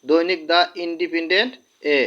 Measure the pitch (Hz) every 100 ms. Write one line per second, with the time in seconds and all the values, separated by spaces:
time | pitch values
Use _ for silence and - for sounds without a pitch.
0 | 127 160 170 180 156 170 175 185 170 165
1 | 170 165 165 185 247 254 _ _ 147 143